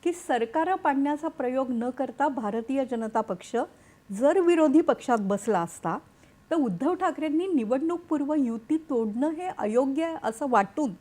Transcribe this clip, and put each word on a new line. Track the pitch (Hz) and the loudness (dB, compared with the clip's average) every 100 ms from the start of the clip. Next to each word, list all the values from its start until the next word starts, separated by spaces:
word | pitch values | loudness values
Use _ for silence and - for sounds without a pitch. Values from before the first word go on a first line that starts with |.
की | 349 | -2
सरकार | 349 - 254 226 311 330 | -4 -2 0 0 0 0
पाडण्याचा | 381 339 277 277 294 320 | 0 2 2 0 0 -4
प्रयोग | - 254 254 262 | -4 -2 -2 -2
न | 240 240 | -2 -4
करता | 254 269 - 294 | -4 -6 0 0
भारतीय | 262 214 220 226 269 262 | 0 -2 -4 -2 -2 -2
जनता | 240 220 220 | -4 -2 -2
पक्ष | 220 180 - 233 302 - - - _ | -2 -6 -4 -4 -4 -8 -20 -20 _
जर | 196 269 359 | 0 4 4
विरोधी | 349 339 311 277 | 4 6 6 6
पक्षात | 330 233 - 233 | 4 0 0 0
बसला | 196 196 226 196 | 0 -2 0 0
असता, | 175 - 165 202 - _ - - _ | -2 -6 -6 -6 -10 _ -20 -20 _
तर | 330 | 0
उद्धव | 254 170 277 | 0 0 0
ठाकरेंनी | 359 370 - 311 302 381 | 0 -2 -2 -2 0 2
निवडणूकपूर्व | 320 214 262 320 339 - 311 277 | 0 2 0 0 -2 -2 -2 0
युती | 302 254 226 - 311 | 0 0 -2 -2 -4
तोडणं | 311 254 220 214 294 | 0 -2 -2 0 -2
हे | 320 359 - | -2 -8 -4
अयोग्य | 214 233 269 269 | 0 2 2 0
आहे | 330 320 | -2 -4
असं | - 220 285 | -6 -4 2
वाटून | 233 196 - 285 175 | 2 2 -2 -4 -4